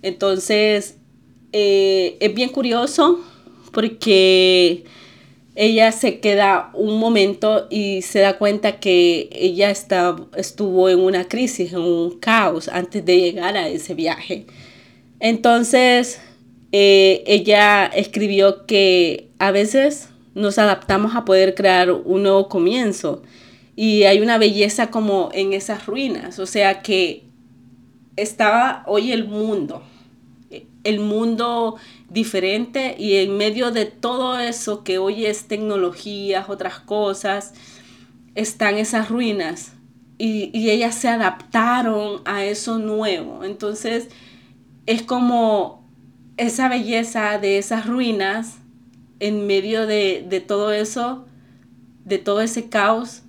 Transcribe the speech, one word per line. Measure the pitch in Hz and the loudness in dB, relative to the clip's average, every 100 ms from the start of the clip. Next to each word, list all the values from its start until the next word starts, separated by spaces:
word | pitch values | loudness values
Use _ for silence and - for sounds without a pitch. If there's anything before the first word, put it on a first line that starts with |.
Entonces, | 196 - 196 190 185 214 214 208 202 - _ _ _ _ _ | -8 -2 -2 -2 0 2 2 0 -4 -18 _ _ _ _ _
eh, | 208 208 196 196 190 180 - | 0 2 4 4 2 0 -2
es | 208 | -2
bien | 208 254 | 0 -4
curioso | 269 247 233 233 - 294 349 - - - - - | -2 -2 0 -2 2 2 2 -4 -20 -20 -20 -8
porque | - 220 - 226 190 185 185 185 180 175 175 - - - - - _ _ - | -4 -4 -4 2 6 6 6 6 4 4 0 -10 -20 -20 -20 -20 _ _ 0
ella | 214 220 226 | 2 4 4
se | 220 247 208 | 2 -2 0
queda | 208 202 196 190 - | 0 4 4 2 -2
un | - 214 214 | -4 -2 0
momento | 226 220 196 202 214 214 196 | 2 4 2 2 0 0 0
y | 208 202 190 | -4 -2 -4
se | 180 208 | -2 2
da | 196 190 | 2 2
cuenta | 208 202 208 202 | 0 0 -2 -2
que | 202 180 175 170 - | 2 6 6 2 -4
ella | - 190 175 202 | -2 -2 2 0
está, | 196 - 185 175 165 - - | 0 -2 0 0 -2 -10 -10
estuvo | 190 - 208 185 185 | -10 -6 0 4 4
en | 180 | 4
una | 185 185 180 | 2 0 -4
crisis, | 226 254 - 175 | -4 -4 -4 -6
en | 180 | -4
un | 170 170 170 175 | -2 0 -2 -4
caos | - 226 196 160 - | 0 2 2 -2 -6
antes | 180 180 214 170 | -8 -6 -6 4
de | 180 | 4
llegar | 175 190 175 208 | 4 -2 -4 -4
a | 165 | -4
ese | 170 - | -6 -8
viaje. | 160 165 160 - - - - - - _ _ _ _ | -6 -4 -4 -8 -12 -12 -20 -20 -20 _ _ _ _
Entonces, | 220 226 233 233 233 262 254 247 247 - - _ _ _ _ | -2 2 2 2 4 4 4 4 0 -10 -20 _ _ _ _
eh, | 202 202 196 190 190 - | 4 6 8 6 4 2
ella | 208 196 208 208 202 190 | 2 4 6 6 6 2
escribió | - 202 - 208 196 196 196 - | -2 -4 -2 0 4 4 2 0
que | 202 190 180 170 - - _ | 4 4 4 2 -2 -12 _
a | 196 | 0
veces | 196 214 269 285 294 - _ _ 196 | 2 2 2 0 -2 -16 _ _ -4
nos | 202 202 | -2 2
adaptamos | 208 190 - 196 214 233 | 2 2 0 0 0 -2
a | - | 2
poder | 190 190 190 | 4 4 4
crear | 196 185 180 | 4 4 2
un | 180 - 190 | 0 0 0
nuevo | 196 196 196 | 4 2 2
comienzo | 196 175 247 226 190 156 - - - - _ _ - | 0 0 0 -2 -4 -6 -8 -14 -20 -20 _ _ -4
y | 220 208 | 0 4
hay | 196 202 | 6 6
una | 220 226 | 4 2
belleza | 214 202 208 214 220 | 2 2 -2 0 -4
como | 226 214 196 170 | -2 -2 0 -2
en | - 196 | -4 -4
esas | 196 196 214 - | -4 -6 -10 -8
ruinas, | 233 269 196 180 180 | -6 -6 -6 -10 -12
o | 190 | -6
sea | 214 196 190 | 0 0 0
que | - 190 175 - _ _ _ _ - _ _ _ _ - | -2 -2 -2 -6 _ _ _ _ -20 _ _ _ _ -10
estaba | 214 - 214 233 247 - - | -8 -2 0 2 0 -4 -2
hoy | 208 233 | -2 -2
el | 226 202 | -4 -6
mundo, | 208 220 202 147 135 - _ _ _ _ _ _ - - _ | -6 -4 -4 -6 -10 -18 _ _ _ _ _ _ -20 -20 _
el | 208 208 | -4 -4
mundo | 208 214 233 226 240 240 226 220 - - _ | -2 -2 -2 -2 -2 -2 -4 -6 -20 -20 _
diferente | 185 220 196 190 214 240 277 262 - | -6 -4 -2 -2 -4 -4 -6 -6 -6
y | 208 196 | 0 0
en | 196 196 | 0 -2
medio | 214 220 247 | -2 -2 -4
de | 226 214 | -2 -6
todo | - 240 247 254 247 | -6 -6 -4 -4 -4
eso | 240 233 - 208 | -6 -8 -8 -8
que | - 185 | -4 -2
hoy | 190 214 214 | -2 -2 -4
es | 208 - | -6 -8
tecnologías, | 214 214 202 180 175 208 202 196 190 196 | -8 -4 -2 -4 -6 -12 -10 -4 -6 -6
otras | 196 185 - | -10 -10 -12
cosas, | - 208 208 196 202 202 - - - - - - _ _ _ - | -8 -4 -4 -4 -4 -6 -8 -20 -20 -20 -20 -20 _ _ _ -8
están | 220 - 208 208 | -8 -2 -2 -2
esas | 214 233 220 | -2 -4 -4
ruinas | 233 233 208 160 170 - _ _ _ _ _ | -4 -2 -4 -6 -10 -16 _ _ _ _ _
y, | 226 214 196 226 | -6 -4 -6 -4
y | 220 | 0
ellas | 220 233 226 | 0 -2 -2
se | 247 | -2
adaptaron | 233 196 - - 233 226 247 233 214 208 202 - | 0 -2 -4 -4 -2 0 0 0 -2 -4 -8 -8
a | 202 196 | -6 -4
eso | 208 - 226 | -6 -6 -6
nuevo. | 214 214 214 175 - - | -4 -4 -4 -4 -8 -12
Entonces | 190 208 208 214 233 233 - - - - _ _ _ _ - | -12 -8 -8 -6 -6 -6 -8 -20 -20 -20 _ _ _ _ -4
es | 226 | -4
como | - 247 240 240 226 208 175 - _ _ - _ - - | -2 0 2 2 2 2 -2 -8 _ _ -20 _ -18 -6
esa | 233 226 262 | -4 0 -2
belleza | 247 214 226 233 226 208 208 | -2 -2 -4 -4 -4 -2 -2
de | 196 196 | 0 -2
esas | 202 226 214 | -2 -6 -4
ruinas | 247 240 208 190 214 226 - _ _ _ _ _ _ | -4 -2 -2 -4 -4 -10 -16 _ _ _ _ _ _
en | 202 208 202 | -4 -4 -2
medio | 196 196 220 214 | -2 -2 -4 -2
de, | 214 196 180 180 | 0 0 -4 -6
de | 185 | -8
todo | 185 202 208 | -4 -4 -2
eso, | 208 214 254 240 262 - - _ _ _ _ - _ - | -2 -4 -6 -6 -8 -16 -20 _ _ _ _ -20 _ -8
de | 190 | -6
todo | 202 202 | -2 -2
ese | 226 226 226 | -2 -6 -6
caos | 214 202 226 240 - | -2 0 -2 -6 -16